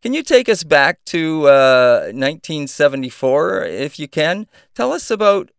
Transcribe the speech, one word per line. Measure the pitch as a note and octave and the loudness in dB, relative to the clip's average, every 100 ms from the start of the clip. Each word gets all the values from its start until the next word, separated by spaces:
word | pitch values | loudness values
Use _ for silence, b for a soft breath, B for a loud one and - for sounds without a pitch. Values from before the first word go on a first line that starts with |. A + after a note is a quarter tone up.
can | A#3 | -6
you | D4 | -6
take | - B3+ B3 | 2 2 2
us | G3+ | -2
back | D#3 D3 C#3 - - | 2 2 2 -2 -6
to, | E3+ D#3+ D#3 C#3+ | -4 -4 2 4
uh, | C#3 C3+ B2+ B2 A#2 D2+ | 6 6 6 4 2 -2
nineteen | A#2 C3+ D#3+ - D#3 C#3+ | -6 -6 -6 -10 -8 -8
seventy-four, | - D3 C3+ B2+ - C3 C#3 E3+ F#3+ | 0 0 0 -8 -4 -2 0 0 -4
if | F2+ F#2 C#3+ - | -6 -8 -10 -10
you | D3 | -10
can? | - D#3 G3 G#3+ b b - | -4 -4 -4 -10 b b -6
Tell | B3 | -4
us | D#4+ - | -4 -6
about | G#3+ G#3 G3+ - | -2 0 0 -4